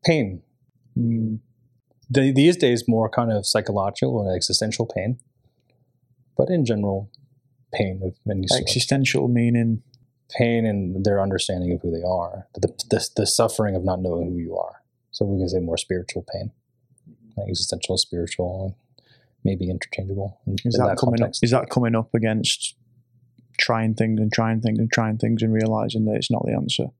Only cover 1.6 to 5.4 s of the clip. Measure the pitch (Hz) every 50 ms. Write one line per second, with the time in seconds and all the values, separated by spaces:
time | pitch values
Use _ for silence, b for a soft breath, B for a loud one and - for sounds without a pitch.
1.6 | _ _ _ _ _ _ _ _ _ _ 123 143 131 139 135 135 143 170 180 175
2.6 | 156 127 120 113 - - 113 113 113 110 - - 120 117 110 104 101 - - 113
3.6 | 104 - 101 101 95 101 98 - - 131 123 113 101 95 92 90 - - - -
4.6 | - 110 110 - 117 - - 101 95 110 127 123 _ _ _ _